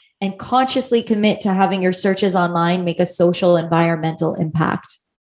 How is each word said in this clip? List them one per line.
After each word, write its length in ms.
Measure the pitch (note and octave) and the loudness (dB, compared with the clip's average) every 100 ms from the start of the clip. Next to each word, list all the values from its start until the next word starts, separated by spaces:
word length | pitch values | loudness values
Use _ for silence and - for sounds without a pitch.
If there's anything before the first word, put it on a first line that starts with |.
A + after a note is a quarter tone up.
| _ _ | _ _
and 160 | G3 G3 | -8 -6
consciously 640 | - B3+ C4 C4 B3+ A#3 | -2 0 2 0 0 0
commit 400 | - G#3+ G#3+ F#3 | 0 0 2 0
to 140 | G3+ F#3+ | 0 2
having 260 | F#3+ G3 | 2 2
your 120 | F#3 | 0
searches 420 | F3+ G3+ F#3+ G3+ F3+ | 0 0 0 0 2
online 500 | F3 F3 E3+ F#3 F3+ | 0 0 0 0 -2
make 140 | E3 | -2
a 80 | F3 | -2
social, 500 | - F3 F3 F3+ E3+ | 2 0 2 2 2
environmental 800 | E3 E3 E3+ E3 D#3+ D#3+ E3 - | 2 2 2 0 -4 -2 -4 -2
impact. 640 | D#3+ D#3+ - - - - _ _ | -4 0 -2 -2 -8 -18 _ _